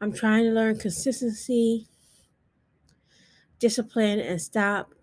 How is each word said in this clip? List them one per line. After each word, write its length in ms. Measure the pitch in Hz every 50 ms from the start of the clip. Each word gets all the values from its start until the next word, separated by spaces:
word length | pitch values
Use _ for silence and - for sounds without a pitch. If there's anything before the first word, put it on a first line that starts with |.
I'm 120 | 214 214 214
trying 320 | - 226 214 214 226 233
to 80 | 226 220
learn 260 | 220 220 220 220 220
consistency, 1120 | - 202 170 - - 269 247 - 254 233 220 - - - 247 233 226 226 233 226 220 - _ _ _ _ _ - _ _ _ _ _ _ _ _ _ _ _ _ _ _ _ _ _ _ _ _ _ _ _ _ _ _ _ -
discipline, 600 | - 226 220 254 220 - - 233 214 208 202 214
and 200 | 117 131 180 165
stop 540 | - - - 220 202 202 202 190 - - _ _